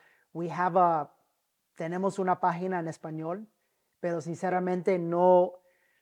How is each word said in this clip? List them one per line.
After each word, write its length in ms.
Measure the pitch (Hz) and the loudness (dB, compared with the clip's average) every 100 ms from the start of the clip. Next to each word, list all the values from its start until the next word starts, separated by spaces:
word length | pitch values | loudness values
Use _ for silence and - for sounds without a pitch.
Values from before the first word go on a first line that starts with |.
| _ _ _ | _ _ _
We 160 | 160 170 | -10 -8
have 280 | 156 185 180 | -2 0 4
a, 340 | 175 165 143 _ _ _ _ _ _ - | 4 2 -4 _ _ _ _ _ _ -12
tenemos 420 | 165 175 190 190 | -8 -4 -4 -2
una 220 | 185 180 | -2 0
página 380 | 185 170 185 180 | 0 -2 -4 -4
en 80 | 165 | -6
español, 580 | 151 165 156 160 185 220 _ _ _ _ _ | -10 -12 -8 -8 -8 -12 _ _ _ _ _
pero 220 | 175 170 | -6 -6
sinceramente 760 | 165 165 185 180 180 180 175 185 | -6 -6 -2 -2 0 -2 0 0
no, 540 | 170 170 180 180 180 - _ _ _ _ | 0 4 6 8 6 -2 _ _ _ _